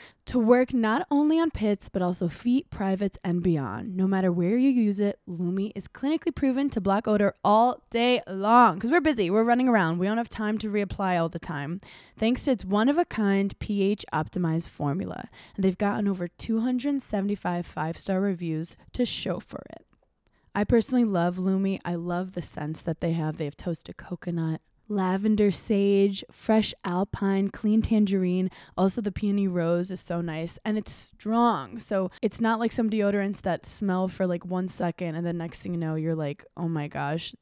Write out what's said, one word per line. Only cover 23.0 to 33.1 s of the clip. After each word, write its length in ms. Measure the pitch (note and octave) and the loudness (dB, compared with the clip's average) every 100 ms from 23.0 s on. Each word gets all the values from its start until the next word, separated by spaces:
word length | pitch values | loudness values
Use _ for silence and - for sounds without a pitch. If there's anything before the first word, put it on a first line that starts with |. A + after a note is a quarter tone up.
they 120 | E3+ | -2
have. 240 | E3 D#3 D3+ | 0 -2 -4
They 80 | |
have 120 | D3 - | -6 -6
toasted 400 | - E3 - - | -6 -6 -8 -14
coconut, 640 | - F3 - E3+ D#3+ D#3+ _ _ - | -12 -10 -4 -2 -2 -4 _ _ -6
lavender 640 | G#3 F#3 F#3+ G#3+ G#3 G#3 | -2 0 0 2 4 2
sage, 720 | - - G3+ G3+ G3+ G3+ G3 - | 2 0 2 4 4 4 0 -10
fresh 420 | - - A3 G#3 - | -6 2 2 2 -4
alpine, 640 | - F3+ G3+ - G3 G3 G3 | -4 -2 -2 -2 0 0 0
clean 300 | - G#3+ A3 | -2 0 2
tangerine. 680 | G#3+ A3 G3+ G3 F#3 F3+ F#3 - - - | 2 2 4 2 2 0 -2 -4 -10 0
Also, 240 | F#3+ A#3+ | 0 2
the 120 | G3+ | -4
peony 340 | - G#3 G3+ G3 | -2 -2 0 0
rose 460 | F3 E3 F3 F3+ | 0 0 0 -2
is 80 | F3+ | -6
so 200 | - E3+ | -6 -4
nice, 380 | E3+ D#3 F3 - | -4 -6 -8 -6
and 120 | A3 G#3+ | -4 -4
it's 140 | - | -4
strong. 880 | - - - G#3 A3+ A#3+ F3 B2+ A3+ | -8 -10 -10 -2 2 4 2 -4 -10
So 320 | - G3 F#3 - | -4 -2 -2 -2
it's 200 | G#3+ - | -4 0
not 180 | A3+ A3+ | 0 2
like 140 | A3+ | 0
some 180 | - A3 | 0 0
deodorants 520 | G#3+ G3+ | 2 2